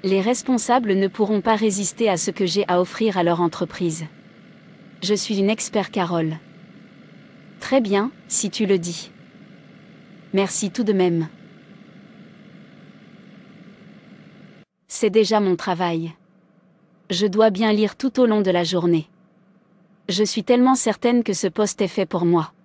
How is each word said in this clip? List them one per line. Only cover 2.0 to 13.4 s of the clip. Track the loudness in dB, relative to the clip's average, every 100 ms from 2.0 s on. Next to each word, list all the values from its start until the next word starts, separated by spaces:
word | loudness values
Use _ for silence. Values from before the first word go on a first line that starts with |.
| 0
à | 0
ce | -2
que | -2 -2
j'ai | 0 0
à | 0
offrir | 0 0 -2 2
à |
leur | 0 2
entreprise. | 0 -2 -8 -4 -4 -4 -10 -18 -20 -20 -20 -20 -20 -20 -20 -10
Je | -4
suis | -2 -2 0
une | 0
expert, | 0 -2 -4 -4
Carole. | -4 -2 -2 -2 -6 -14 -20 -20 -20 -20 -20 -20 -20 -20 -20 -20 -16
Très | 0 0
bien, | 2 0 0 -8 -6
si | -4 -4
tu | -2 0
le | 0
dis. | 0 -10 -14 -20 -20 -20 -20 -20 -20 -20 -20 -20 -20 -20 -4
Merci | -2 -2 -2 -4
tout | -2
de | 0
même. | 2 2 2 -2 -10 -20 -20 -20 -20 -20 -20 -20 -20 -20 -20 -20 -20 -20 -20 -20 -20 -20 -20 -20 -20